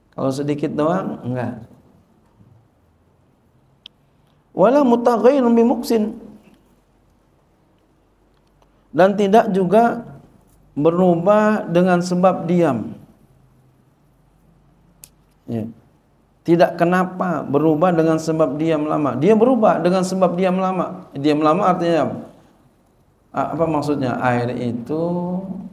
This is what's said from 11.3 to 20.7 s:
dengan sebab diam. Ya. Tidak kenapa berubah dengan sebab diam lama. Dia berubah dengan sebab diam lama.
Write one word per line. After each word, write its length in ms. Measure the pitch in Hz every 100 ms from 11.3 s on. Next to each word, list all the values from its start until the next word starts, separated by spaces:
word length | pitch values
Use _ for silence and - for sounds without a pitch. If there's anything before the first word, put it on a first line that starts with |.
| 208 214 214 -
dengan 320 | 170 185 175
sebab 480 | 180 180 185 175 170
diam. 480 | 180 160 120 - - - _ _ _ _ _ _ _ _ _ _ _ _ _ _ _ _ _ _ _ - _ _ _ -
Ya. 200 | 117 110 - _ _ _ _ _ _
Tidak 320 | - 170 - -
kenapa 640 | 175 185 180 - 185 147 -
berubah 480 | 139 160 151 185 165
dengan 240 | 160 160
sebab 400 | 160 160 151 143
diam 240 | 160 151
lama. 320 | 151 156 143 120
Dia 160 | 170
berubah 480 | 214 240 240 208 160
dengan 240 | 175 185
sebab 320 | 180 185 175 175
diam 240 | 185 180
lama. 480 | 185